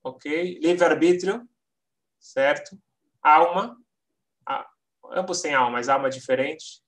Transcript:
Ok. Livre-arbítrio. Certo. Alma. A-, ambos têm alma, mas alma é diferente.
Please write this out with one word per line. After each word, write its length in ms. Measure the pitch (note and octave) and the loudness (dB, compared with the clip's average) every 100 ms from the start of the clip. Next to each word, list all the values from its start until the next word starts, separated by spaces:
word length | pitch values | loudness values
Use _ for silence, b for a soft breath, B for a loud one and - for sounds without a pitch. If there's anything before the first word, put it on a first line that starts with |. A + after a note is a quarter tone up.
Ok. 580 | C3 B2+ D3 D#3+ F3+ F3 | -12 -12 -6 -4 -4 -2
Livre-arbítrio. 880 | D#3+ F3 E3+ D#3 E3 F3+ F3+ A#3 - _ _ _ _ _ _ _ | 0 2 2 4 2 2 0 -6 -10 _ _ _ _ _ _ _
Certo. 600 | - - C#3 C#3+ - F#3+ _ _ _ _ | -8 0 0 0 -8 -20 _ _ _ _
Alma. 560 | D3 D#3 E3+ F3+ A#3+ - _ _ _ _ _ _ - | 4 6 4 0 -6 -12 _ _ _ _ _ _ -10
A-, 240 | C3+ - _ _ _ - | -10 -10 _ _ _ -10
ambos 300 | F3+ F#3 F3 | -8 -6 -6
têm 120 | D#3 | -2
alma, 180 | C#3 B2 | 0 0
mas 180 | A#2+ A#2+ | -2 -2
alma 180 | C#3 C#3 | 0 -2
é 40 | |
diferente. 720 | B2+ - B2+ C#3 D#3 - - | -6 -4 -2 -2 -6 -16 -20